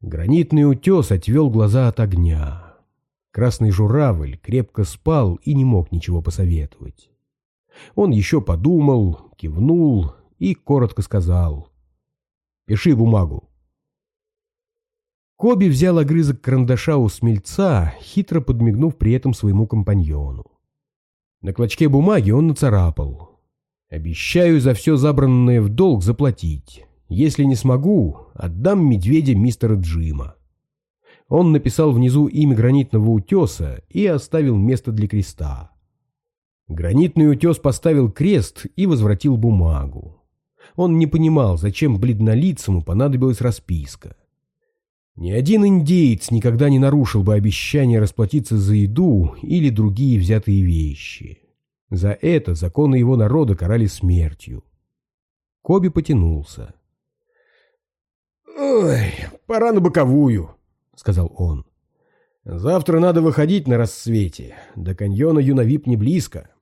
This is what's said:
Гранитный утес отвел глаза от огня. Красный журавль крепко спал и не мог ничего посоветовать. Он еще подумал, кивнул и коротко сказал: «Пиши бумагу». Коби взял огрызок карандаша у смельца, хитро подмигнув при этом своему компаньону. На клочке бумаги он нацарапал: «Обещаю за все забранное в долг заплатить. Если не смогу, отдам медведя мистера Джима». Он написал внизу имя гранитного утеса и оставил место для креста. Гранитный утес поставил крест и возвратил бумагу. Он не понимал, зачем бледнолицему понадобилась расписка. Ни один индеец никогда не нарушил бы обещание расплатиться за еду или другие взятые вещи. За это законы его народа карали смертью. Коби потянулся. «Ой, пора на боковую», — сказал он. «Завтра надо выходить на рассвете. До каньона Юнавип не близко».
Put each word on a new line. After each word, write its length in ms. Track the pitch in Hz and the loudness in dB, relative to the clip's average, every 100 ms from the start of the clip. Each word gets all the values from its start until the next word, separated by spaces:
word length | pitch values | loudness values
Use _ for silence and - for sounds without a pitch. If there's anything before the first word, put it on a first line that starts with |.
Гранитный 680 | - 78 82 156 165 151 147 | -10 -6 0 0 2 2 2
утес 420 | 135 - 190 123 | 2 2 0 2
отвел 380 | 95 - 131 151 | -2 0 0 2
глаза 380 | 110 107 120 127 | 2 2 2 0
от 140 | - | 0
огня. 720 | 110 90 85 78 73 85 - _ _ _ _ _ _ | -2 0 0 0 -4 -8 -16 _ _ _ _ _ _
Красный 400 | - 120 - 110 | -2 -2 0 0
журавль 640 | 95 107 131 143 87 71 65 | 2 0 2 0 -2 -6 -10
крепко 460 | - 120 110 - | -6 -4 -4 -4
спал 520 | 98 - - 160 107 85 | -6 -4 -2 0 0 -2
и 180 | - | -2
не 100 | 143 | 0
мог 300 | 131 107 80 | 2 0 0
ничего 280 | 85 - 87 | -6 -4 -4
посоветовать. 880 | 82 - 90 82 73 _ 67 - _ _ _ _ _ _ _ - - - | -4 -4 -2 -2 -4 _ -20 -20 _ _ _ _ _ _ _ -20 -14 -2
Он 160 | 202 | 0
еще 300 | 110 98 160 | 2 0 -2
подумал, 920 | - 82 117 175 147 127 98 80 - _ | -2 -2 0 2 2 2 0 -2 -10 _
кивнул 760 | 80 76 123 170 156 117 80 - _ _ | -10 -2 0 2 2 0 -2 -8 _ _
и 140 | 190 | -4
коротко 480 | 175 - 139 120 - | -4 -2 0 0 -2
сказал: 680 | 101 104 85 87 85 71 - _ _ _ _ _ _ _ _ _ _ | -4 -2 0 0 0 -4 -14 _ _ _ _ _ _ _ _ _ _
«Пиши 300 | 107 180 131 | -2 2 2
бумагу». 540 | 113 110 85 69 _ _ _ _ _ _ _ _ _ _ _ _ _ _ _ _ _ _ _ _ | 2 2 0 -4 _ _ _ _ _ _ _ _ _ _ _ _ _ _ _ _ _ _ _ _
Коби 320 | 220 240 190 | 0 2 2
взял 320 | 135 185 170 | 2 2 2
огрызок 420 | 147 160 147 131 | 2 0 0 -2
карандаша 560 | - 131 123 123 - 147 | -2 0 0 0 0 0
у 120 | 113 | 0
смельца, 840 | - 117 107 - - 196 123 82 - | 0 -2 -2 -4 -2 0 2 0 -4
хитро 400 | - - 196 165 | -8 -6 -2 -4
подмигнув 560 | 120 120 117 104 156 - | -2 0 2 2 0 0
при 140 | 113 | 0
этом 240 | 123 135 120 | 0 -2 -2
своему 320 | 104 98 110 | 0 2 0
компаньону. 800 | 113 98 101 80 73 71 64 - _ _ _ _ _ _ _ _ _ | -2 0 0 0 -4 -6 -10 -16 _ _ _ _ _ _ _ _ _
На 120 | 95 | -10
клочке 340 | 95 117 - 156 | -4 -4 0 2
бумаги 440 | 139 165 214 98 | 4 4 2 2
он 160 | 117 165 | 2 2
нацарапал: 920 | 147 135 104 85 - 71 67 - _ _ _ _ _ _ | 0 0 2 2 -2 -8 -10 -18 _ _ _ _ _ _
«Обещаю 680 | 78 80 82 - 170 175 160 | -12 -10 -8 -4 0 2 4
за 140 | 127 | 2
все 220 | 127 - 151 | 0 0 0
забранное 680 | 143 139 135 127 123 120 | 2 2 2 4 4 2
в 80 | 104 | 0
долг 320 | 110 190 123 | 2 2 2
заплатить. 840 | 92 120 143 110 85 73 - - - _ _ | 0 0 -2 -2 -6 -8 -12 -20 -20 _ _
Если 360 | 90 156 143 | -2 0 2
не 120 | 139 127 | 0 2
смогу, 600 | 131 127 151 208 98 - - | 0 0 2 2 0 -4 -16
отдам 560 | - 87 85 147 202 156 | -12 -10 -2 0 2 2
медведя 460 | 110 90 156 143 110 | 2 2 0 2 2
мистера 400 | 120 117 117 107 | 0 0 -2 0
Джима». 600 | 85 82 80 71 65 - _ _ _ _ _ _ _ _ _ | -2 -4 -4 -6 -10 -16 _ _ _ _ _ _ _ _ _
Он 220 | 143 175 | 0 2
написал 400 | 151 135 - 156 | 2 0 0 0
внизу 340 | 123 127 135 147 | 2 2 2 0
имя 280 | - 147 120 | 0 0 2
гранитного 560 | 120 139 135 113 107 | 2 2 0 0 2
утеса 720 | 110 95 196 143 - 78 64 _ | 0 0 0 0 -4 -10 -10 _
и 180 | - 202 | -2 0
оставил 500 | 151 - 160 147 110 | -2 -2 -2 0 2
место 340 | 104 131 - | 0 -2 -4
для 160 | 110 104 | -4 -2
креста. 640 | 104 95 - 73 65 - _ _ _ _ _ _ _ _ _ _ | -2 -4 -6 -10 -10 -14 _ _ _ _ _ _ _ _ _ _
Гранитный 640 | 80 82 113 175 165 151 | -8 -2 0 0 2 2
утес 280 | 139 165 160 | 2 0 0
поставил 520 | 143 123 170 151 123 | -2 -2 0 0 0
крест 540 | - 165 190 92 - - - | 0 0 0 -2 -10 -18 -4
и 120 | 190 | 0
возвратил 500 | 147 107 104 147 123 | 0 0 0 0 0
бумагу. 840 | 117 104 85 76 69 65 - - _ _ _ _ - - | 2 2 2 0 -4 -12 -18 -20 _ _ _ _ -20 -4
Он 220 | 180 165 | 0 2
не 80 | 160 | 2
понимал, 520 | 165 160 160 117 87 | 2 2 2 2 0
зачем 420 | 95 95 156 104 | -2 -2 -2 0
бледнолицему 840 | 120 107 110 110 175 160 - 92 | 0 0 0 2 0 -4 -4 -4
понадобилась 600 | 80 90 139 131 131 117 | -2 -2 0 0 0 0
расписка. 760 | 123 104 - 85 69 - - - _ _ _ _ _ _ _ _ _ - | -2 -4 -6 -8 -8 -16 -20 -20 _ _ _ _ _ _ _ _ _ -12
Ни 160 | 85 | -6
один 340 | 104 139 220 202 | -2 2 2 4
индеец 640 | 190 147 180 151 107 - | 2 2 4 4 2 -2
никогда 400 | 117 117 117 143 | -2 0 2 2
не 80 | 135 | 4
нарушил 460 | 139 147 120 110 | 2 2 2 0
бы 100 | 95 | 2
обещание 680 | 107 104 98 - 147 131 117 | 2 0 -2 -4 0 2 2
расплатиться 560 | 107 - 107 147 117 110 | 0 0 -2 -2 -2 0
за 200 | 98 104 | 2 2
еду 600 | 101 113 185 110 82 - | 2 2 2 2 0 -4
или 300 | - 175 147 | -4 0 0
другие 480 | 110 107 98 135 117 | 2 0 0 0 2
взятые 420 | 87 110 104 98 | 2 0 0 0
вещи. 800 | 92 82 78 71 - - - - _ _ _ _ _ | 2 0 -2 -6 -14 -18 -20 -20 _ _ _ _ _
За 220 | 98 98 | -4 -4
это 420 | 104 151 170 - | -2 -2 -2 -2
законы 440 | 85 85 - 147 131 | -6 -4 -2 0 2
его 180 | 120 131 | 2 2
народа 400 | 107 143 135 95 | 0 0 0 -2
карали 320 | 87 117 107 | -2 0 -2
смертью. 760 | - 92 87 80 76 - 62 _ _ _ _ _ _ _ _ _ _ | -2 0 0 0 -6 -16 -18 _ _ _ _ _ _ _ _ _ _
Коби 240 | - 185 185 | -2 0 2
потянулся. 840 | 165 151 139 85 78 71 - 55 - _ _ _ _ _ _ _ _ _ _ _ _ _ _ _ _ _ 320 | -2 0 2 2 -2 -8 -16 -20 -20 _ _ _ _ _ _ _ _ _ _ _ _ _ _ _ _ _ -8
«Ой, 560 | 277 247 175 127 98 - - - _ | -2 0 2 0 -2 -6 -14 -18 _
пора 240 | 226 233 | -2 0
на 80 | 214 | 2
боковую», — 720 | 170 165 131 135 143 110 80 - _ _ _ _ | 2 2 2 4 2 0 -4 -16 _ _ _ _
сказал 380 | - 87 85 - | -2 0 -2 -2
он. 300 | 87 71 - _ _ _ _ _ _ _ | -4 -4 -10 _ _ _ _ _ _ _
«Завтра 560 | - 87 107 185 151 165 | -14 -8 -2 -2 0 0
надо 240 | 175 165 | 2 2
выходить 440 | 160 147 151 202 143 | 2 0 0 0 0
на 100 | 117 | -2
рассвете. 760 | 113 - - 113 95 - 60 - - - | -2 -6 -4 -2 -2 -6 -20 -20 -20 -12
До 180 | 87 | -10
каньона 460 | 92 101 98 151 156 | -6 -4 0 2 2
Юнавип 480 | 135 135 113 147 139 | 2 2 2 0 -2
не 100 | 120 | -2
близко». 540 | 107 180 - 85 - _ | 0 -2 -4 -12 -20 _